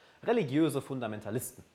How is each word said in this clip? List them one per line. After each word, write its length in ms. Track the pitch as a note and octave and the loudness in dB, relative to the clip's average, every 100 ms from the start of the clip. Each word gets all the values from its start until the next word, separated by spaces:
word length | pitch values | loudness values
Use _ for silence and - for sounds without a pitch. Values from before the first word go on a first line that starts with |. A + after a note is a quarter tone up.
| - _ | -20 _
religiöse 580 | F#3+ A#3+ D3+ C#3 D#3+ C3+ | 0 2 2 4 4 2
Fundamentalisten. 840 | - C3+ A#2 G#2+ G#2 A#2 - - - | -4 -4 -4 -4 -4 -4 -6 -12 -20